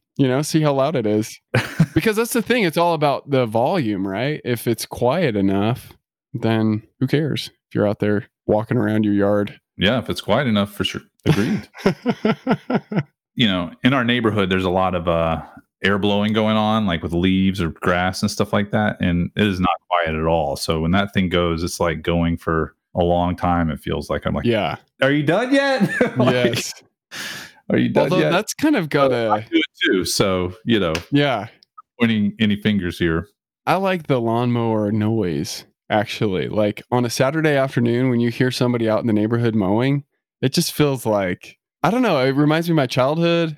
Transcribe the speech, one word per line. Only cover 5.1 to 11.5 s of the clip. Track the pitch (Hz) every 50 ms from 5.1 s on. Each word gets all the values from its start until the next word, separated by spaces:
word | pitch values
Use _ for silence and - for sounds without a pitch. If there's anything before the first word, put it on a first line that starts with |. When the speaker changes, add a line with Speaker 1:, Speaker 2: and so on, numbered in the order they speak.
| 139 180 180 131 104
Speaker 1:
enough, | 101 95 98 95 98 101 113 127 - - - - _ _ _ _ _ _ _ -
then | 123 - 113 113 110 110 110 107 107 - - _ -
who | 131
cares | 131 - 143 160 139 113 - - - _ _ _ _
if | -
you're | - 104 101
out | 104 -
there | 101 104 104 101 - - _ _ _ -
walking | 107 107 107 - 117 123
around | 107 107 110 110 107
your | 104 101
yard? | 101 98 101 104 104 104 104 - - _ _ _ -
Speaker 2:
Yeah, | 90 101 123 127
if | - -
it's | 87 -
quiet | - - 101 131 147 120
enough, | 107 101 101 101 -
for | - 95
sure. | - - - - _ _ _ - -
Agreed. | 151 - 107 156